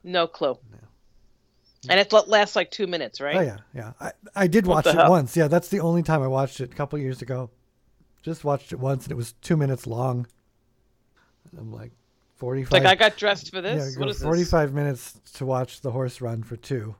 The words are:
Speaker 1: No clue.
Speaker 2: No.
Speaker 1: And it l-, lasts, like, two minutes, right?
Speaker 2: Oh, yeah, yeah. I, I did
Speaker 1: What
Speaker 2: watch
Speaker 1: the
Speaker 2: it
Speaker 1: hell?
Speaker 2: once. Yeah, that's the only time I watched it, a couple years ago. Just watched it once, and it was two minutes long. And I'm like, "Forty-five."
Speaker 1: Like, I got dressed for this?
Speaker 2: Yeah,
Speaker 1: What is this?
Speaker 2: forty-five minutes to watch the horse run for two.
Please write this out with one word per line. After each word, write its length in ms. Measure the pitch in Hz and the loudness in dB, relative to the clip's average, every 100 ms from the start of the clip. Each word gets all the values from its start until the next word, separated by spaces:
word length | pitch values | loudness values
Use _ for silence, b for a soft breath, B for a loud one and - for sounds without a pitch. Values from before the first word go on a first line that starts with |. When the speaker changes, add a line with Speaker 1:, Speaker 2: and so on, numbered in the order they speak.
Speaker 1:
No 220 | 180 180 170 | -4 -2 -2
clue. 300 | - 147 127 - | -2 -4 -4 -12
Speaker 2:
No. 60 | - - _ _ _ _ _ _ _ _ _ - | -20 -20 _ _ _ _ _ _ _ _ _ 0
Speaker 1:
And 100 | 185 | 2
it 120 | 196 | 6
l-, 100 | 214 202 | 4 6
lasts, 280 | 208 202 208 | 2 2 0
like, 160 | 175 | -4
two 160 | - 190 | -6 -6
minutes, 320 | 170 123 - | -4 -8 -8
right? 140 | 139 170 | -4 -2
Speaker 2:
Oh, 60 | |
yeah, 160 | 147 104 _ 135 | -2 -4 _ -16
yeah. 180 | 110 - | -16 -14
I, 120 | 120 - - 196 | -14 -14 -14 0
I 120 | 185 | 4
did 180 | 202 180 | 4 4
Speaker 1:
What 100 | 156 | 4
Speaker 2:
watch 80 | 165 | 4
Speaker 1:
the 60 | |
Speaker 2:
it 40 | 165 | 6
Speaker 1:
hell? 140 | 156 | 6
Speaker 2:
once. 240 | 180 127 165 | 6 4 0
Yeah, 100 | 147 | 4
that's 200 | 170 - | 2 2
the 120 | 196 | -2
only 240 | 165 170 | 0 0
time 180 | 165 156 | 2 0
I 40 | 131 | 0
watched 320 | 131 139 - | 0 -2 -4
it, 100 | 127 | -10
a 40 | - | -6
couple 220 | 143 151 | -6 -4
years 220 | 131 127 | -6 -8
ago. 280 | 123 127 123 _ _ _ _ _ _ _ | -8 -8 -10 _ _ _ _ _ _ _
Just 200 | - 160 | -12 -6
watched 280 | 147 143 - | -2 -4 -4
it 80 | 123 | -6
once, 240 | 131 135 | -4 -4
and 80 | - | -6
it 40 | 123 | -8
was 180 | 117 - | -10 -12
two 160 | - 160 | -2 0
minutes 280 | 139 127 117 | 0 -4 -6
long. 400 | 113 127 123 123 _ _ _ _ _ _ _ _ _ _ _ _ | -4 -4 -4 -8 _ _ _ _ _ _ _ _ _ _ _ _
And 80 | - | -18
I'm 120 | 110 | -16
like, 200 | 113 117 _ _ _ _ _ | -16 -18 _ _ _ _ _
"Forty-five." 340 | 127 135 131 185 | -6 -4 4 6
Speaker 1:
Like, 20 | 185 | 6
I 80 | 190 | 6
got 200 | 220 208 | 4 4
dressed 360 | 208 202 - | -2 -2 -6
for 100 | 190 | -8
this? 320 | 185 156 135 | -4 -4 -6
Speaker 2:
Yeah, 60 | 131 | -6
Speaker 1:
What 100 | 139 | -6
is 80 | - | -4
this? 60 | |
Speaker 2:
forty-five 500 | 147 170 170 170 147 | -2 0 2 2 2
minutes 460 | 143 147 127 - - _ - | 0 -4 -4 -12 -20 _ -10
to 100 | 131 | -4
watch 360 | 131 127 - | -2 -4 -8
the 100 | 135 | -6
horse 280 | 120 127 - | -4 -6 -6
run 220 | 120 113 | -8 -8
for 140 | 117 117 | -10 -14
two. 400 | - 135 110 | -8 -8 -8